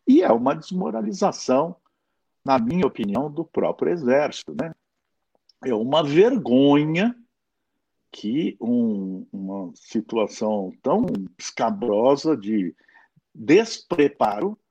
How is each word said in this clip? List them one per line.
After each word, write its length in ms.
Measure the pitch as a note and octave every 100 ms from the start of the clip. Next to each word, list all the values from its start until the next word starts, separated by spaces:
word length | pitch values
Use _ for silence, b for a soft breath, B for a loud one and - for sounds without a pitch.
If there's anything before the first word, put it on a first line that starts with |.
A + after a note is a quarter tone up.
| -
e 140 | C#4+
é 100 | -
uma 240 | A#3 B3 D#3+
desmoralização, 1200 | - F#3 A3 A3+ G#3+ F#3+ F#3+ - - C3 E3+ - _ _ _ _ _ _
na 140 | - C3
minha 300 | A2+ F3+ D3+
opinião, 420 | - G#2 A2 D3
do 140 | D3
próprio 480 | D#3+ - E2+ - -
Exército, 640 | F3 B2 C#3 C#3 - - A2
né? 120 | D#3+ - _ _ _ _ _ _ _ _
É 120 | B2+ A2
uma 280 | A#2+ D3+
vergonha 1120 | D3 D3+ A3+ C4 A#2+ B2+ C#3+ C#3+ D3+ D#3+ A#3 A#3+ _ _ _ _ _ _ _ _ _
que 460 | - G#2 C#3 F#3+ -
um, 680 | A2+ A#2+ A2+ G2+ F#2+ F#2 -
uma 400 | G2 F#2+ G2 F2 -
situação 1000 | - A2+ G#2+ A#2 G2+ - G#2+ G#2+ F#2 -
tão 240 | - G3 F3+ G#2+ F#2 -
escabrosa 1000 | - - A#2 G3+ A#2+ G#2 B2 C#3 D#3+ C#3
de 400 | G2+ G#2+ F2 - b b b b _
despreparo. 1200 | - A2 F3+ A3+ - - E3+ C#3+ - A2+ G#2 G3 G#3+ _